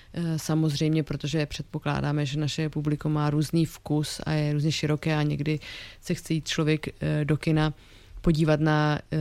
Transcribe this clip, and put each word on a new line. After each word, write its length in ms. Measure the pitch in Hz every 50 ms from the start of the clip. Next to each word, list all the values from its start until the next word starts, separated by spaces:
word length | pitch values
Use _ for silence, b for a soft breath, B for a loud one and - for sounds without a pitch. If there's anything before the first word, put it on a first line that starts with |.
| B B -
eh, 260 | 165 170 165 160 156
samozřejmě, 640 | - - 156 160 160 160 143 143 160 156 156 160 147
protože 420 | - 143 139 - 143 135 160 147
předpokládáme, 800 | 143 - - 147 - - 156 - 147 143 139 135 143 147 151 147
že 140 | 135 139 151
naše 300 | 151 143 - - 160 151
publikum 440 | - 156 147 151 151 147 - 156 151
má 160 | 151 147 147
různý 360 | 147 151 151 - - 165 160
vkus 560 | - - - - - 147 151 151 - - - -
a 60 | 156
je 220 | 156 151 151 147 147
různě 180 | 147 147 160
široké 440 | 156 - - 151 151 147 - 165 156
a 80 | 151 147
někdy 360 | 147 147 143 143 151 156 147 B B B B B B B B
se 120 | - - 175
chce 200 | - - - 165
jít 140 | 160 147 -
člověk, 400 | - - 160 151 156 147 - -
eh, 380 | - - 147 156 151 151 151
do 120 | 143 156 -
kina 360 | - 165 156 156 156 156 147 B B B B B B B B - -
podívat 360 | 175 160 151 165 156 151 147
na, 400 | 156 156 151 151 151 151 151 - - - -
eh, 40 | 156